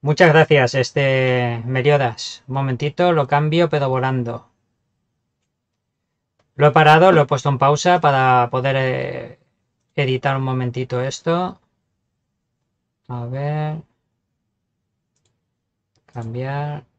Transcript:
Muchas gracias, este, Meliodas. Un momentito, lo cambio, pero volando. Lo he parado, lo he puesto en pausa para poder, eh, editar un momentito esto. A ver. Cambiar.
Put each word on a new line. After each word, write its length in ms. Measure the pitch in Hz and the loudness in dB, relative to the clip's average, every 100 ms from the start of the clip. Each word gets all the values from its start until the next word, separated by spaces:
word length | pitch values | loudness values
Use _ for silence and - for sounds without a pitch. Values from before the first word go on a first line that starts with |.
Muchas 280 | 143 147 175 | -2 4 6
gracias, 460 | 156 156 147 123 | 6 6 4 4
este, 840 | 139 120 - 139 131 127 127 120 117 117 | 0 -2 -2 0 0 0 0 -2 -4 -4
Meliodas. 760 | 131 127 147 123 110 - - - | -2 2 2 0 -4 -14 -16 -8
Un 80 | |
momentito, 580 | 135 135 123 143 - 180 | -4 -4 -4 -6 -2 0
lo 140 | 165 135 | 0 0
cambio, 420 | 147 151 165 170 | 0 0 0 0
pero 200 | 147 139 | 0 -2
volando. 600 | 131 131 131 117 117 _ _ _ _ _ _ _ _ _ _ _ _ _ _ _ _ _ _ _ _ _ | -2 -2 -2 -4 -10 _ _ _ _ _ _ _ _ _ _ _ _ _ _ _ _ _ _ _ _ _
Lo 140 | - 147 | 0 2
he 20 | |
parado, 420 | 156 156 160 185 | 4 6 6 6
lo 100 | 165 | 4
he 40 | 143 | 2
puesto 220 | 135 143 | 0 -2
en 80 | 131 | 0
pausa 420 | 139 147 180 180 | 2 2 2 2
para 480 | 160 135 131 127 120 | 2 2 2 2 2
poder, 260 | 131 131 135 | -2 -2 -2
eh, 600 | 131 131 131 131 - - _ _ _ _ _ | -2 -4 -6 -10 -14 -20 _ _ _ _ _
editar 420 | - 131 127 139 135 | -6 -2 -2 -2 -4
un 80 | |
momentito 580 | 131 131 123 123 127 123 | -4 -4 -4 -6 -6 -6
esto. 580 | 131 - - 170 180 - _ _ _ _ _ _ _ _ _ _ _ _ _ _ _ | -6 -8 -4 -4 -4 -10 _ _ _ _ _ _ _ _ _ _ _ _ _ _ _
A 180 | 123 120 | -12 -10
ver. 520 | 131 143 151 151 156 - _ _ _ _ _ _ _ _ _ _ _ _ _ _ _ _ _ _ _ _ _ _ | -8 -6 -6 -6 -8 -14 _ _ _ _ _ _ _ _ _ _ _ _ _ _ _ _ _ _ _ _ _ _
Cambiar. 720 | 123 113 120 131 143 147 147 - | -14 -10 -8 -8 -8 -8 -10 -16